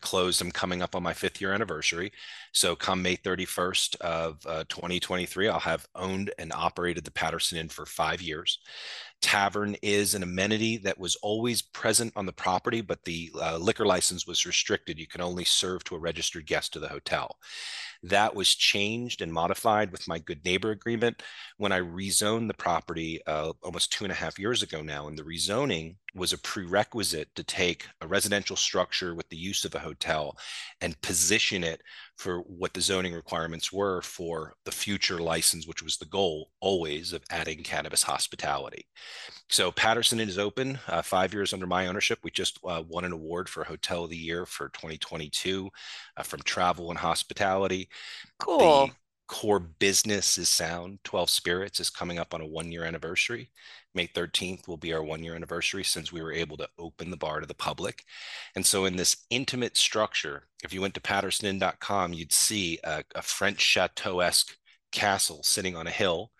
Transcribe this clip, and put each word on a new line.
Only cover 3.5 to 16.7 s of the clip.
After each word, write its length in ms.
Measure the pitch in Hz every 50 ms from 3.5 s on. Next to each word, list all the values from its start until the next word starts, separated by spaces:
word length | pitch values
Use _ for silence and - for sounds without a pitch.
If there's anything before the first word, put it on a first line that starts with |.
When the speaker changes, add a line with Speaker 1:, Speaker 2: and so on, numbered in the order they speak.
| - 90 90 92 92 - - - - -
Speaker 1:
of, 360 | 90 85 82 82 82 82 76 73 -
uh, 200 | 80 80 80 80 -
twenty 300 | - - 90 87 90 87
twenty-three, 480 | - - 92 92 87 - - 92 98
I'll 120 | 110 87 80
have 280 | - 85 82 80 - - -
owned 360 | 90 92 95 95 98 98 98 -
and 160 | - 80 80 -
operated 520 | - 82 85 - - 87 87 82 85 76
the 60 | -
Patterson 460 | - - 85 80 82 82 - - 87
Inn 120 | 82 80 80
for 180 | - - 76
five 340 | - - - 82 78 82 87
years. 380 | 90 80 76 80 92 - - - - - - - - - - - - - - -
Tavern 560 | - - - 101 98 101 - 104 104 104 - -
is 320 | - 104 101 104 104 98 104
an 80 | 98
amenity 560 | 92 90 90 92 98 104 107 107 113 113 113 107
that 200 | 95 98 - -
was 160 | 92 87 - - -
always 380 | 104 107 110 117 123 117 107
present 520 | - - - - - 113 107 113 117 110 -
on 100 | 104 98
the 80 | 92 -
property, 480 | - - 92 92 92 - 123 117 113
but 220 | 107 85 - - -
the, 260 | 90 82 82 85 80 78 -
uh, 160 | 82 82 82
liquor 280 | 82 87 110 110 - 110
license 420 | 101 92 90 - - 92 85 -
was 180 | 87 85 - -
restricted. 540 | 87 - - - - 104 - - - 80 78
You 80 | 80
can 140 | - - 87
only 240 | 87 90 90 90 87
serve 380 | - - - 101 92 92 87 -
to 100 | - 92
a 40 | 80
registered 460 | 80 85 80 82 82 - - 85 76
guest 300 | 80 85 76 - -